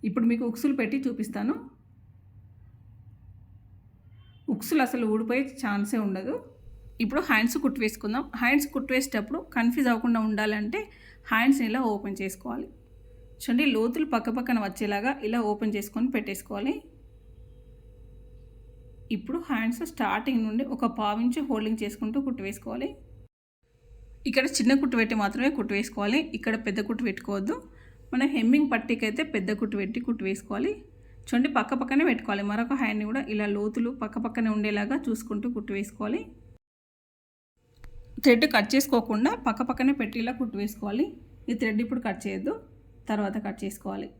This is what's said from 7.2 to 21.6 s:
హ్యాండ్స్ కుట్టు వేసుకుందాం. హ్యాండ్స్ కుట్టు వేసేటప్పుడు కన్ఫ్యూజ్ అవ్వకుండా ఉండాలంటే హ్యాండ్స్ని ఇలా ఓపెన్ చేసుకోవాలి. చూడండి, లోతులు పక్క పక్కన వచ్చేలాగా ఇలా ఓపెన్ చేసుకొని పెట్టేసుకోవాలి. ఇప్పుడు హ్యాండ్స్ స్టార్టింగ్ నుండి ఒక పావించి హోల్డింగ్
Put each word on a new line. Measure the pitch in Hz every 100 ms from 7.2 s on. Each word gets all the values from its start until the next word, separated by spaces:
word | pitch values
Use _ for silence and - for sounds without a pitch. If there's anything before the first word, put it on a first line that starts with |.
| -
హ్యాండ్స్ | 226 233 294
కుట్టు | 277 262
వేసుకుందాం. | 220 214 214 226 277 -
హ్యాండ్స్ | 240 285 285
కుట్టు | 277 277 262
వేసేటప్పుడు | 269 226 214 294 - -
కన్ఫ్యూజ్ | 233 247 262
అవ్వకుండా | 233 240 226 220
ఉండాలంటే | 214 214 208 208 349 427 - - - -
హ్యాండ్స్ని | 285 247 277 226
ఇలా | 233 254
ఓపెన్ | 208 208 190
చేసుకోవాలి. | 190 - 254 240 - - - - - - - -
చూడండి, | - 240 294 220
లోతులు | 233 247 302 233
పక్క | 226 233
పక్కన | 247 240 202
వచ్చేలాగా | 190 208 202 233 269 214
ఇలా | 233 214
ఓపెన్ | 208 220 208
చేసుకొని | 208 - 247 254
పెట్టేసుకోవాలి. | 214 196 - 202 262 427 - - - - - - - - - - - - - - - - - - - - - - - 226
ఇప్పుడు | - 302 339
హ్యాండ్స్ | 247 220 240 330
స్టార్టింగ్ | - 214 196 - 247 220
నుండి | 220 277 269
ఒక | 233 -
పావించి | 208 208 240 247 277
హోల్డింగ్ | 220